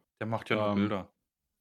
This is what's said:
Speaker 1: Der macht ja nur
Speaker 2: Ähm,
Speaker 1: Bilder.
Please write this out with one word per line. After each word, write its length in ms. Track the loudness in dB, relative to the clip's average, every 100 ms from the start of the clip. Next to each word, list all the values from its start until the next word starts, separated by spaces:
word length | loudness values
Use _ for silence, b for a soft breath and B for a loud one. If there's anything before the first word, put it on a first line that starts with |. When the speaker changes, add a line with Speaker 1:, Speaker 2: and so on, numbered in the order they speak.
| _ -10
Speaker 1:
Der 60 | -4
macht 220 | -4 0
ja 60 | 0
nur 160 | 2
Speaker 2:
Ähm, 20 |
Speaker 1:
Bilder. 380 | 2 2 0 -6 _ _ _ _ _